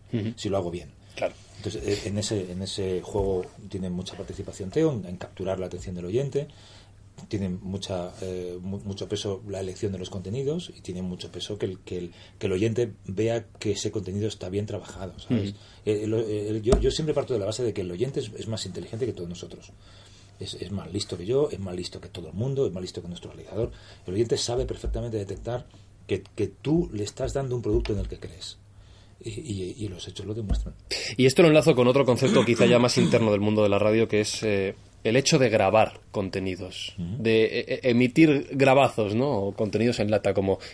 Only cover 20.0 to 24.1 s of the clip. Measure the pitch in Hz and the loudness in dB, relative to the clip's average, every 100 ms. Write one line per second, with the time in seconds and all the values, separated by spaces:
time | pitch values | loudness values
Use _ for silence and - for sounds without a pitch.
20 | - - - - 101 - 90 98 82 98 | -20 -20 -20 -14 -12 -10 -8 -8 -6 -6
21 | - 90 90 131 147 92 95 92 90 95 | -6 -6 0 2 2 -2 -6 -6 -8 -10
22 | 90 - 80 82 127 135 123 87 90 - | -14 -14 -10 -4 -2 0 0 -2 -8 -10
23 | 85 87 92 - - 98 117 - - - | -10 -12 -14 -16 -10 -6 -6 -6 -20 -18
24 | - | -6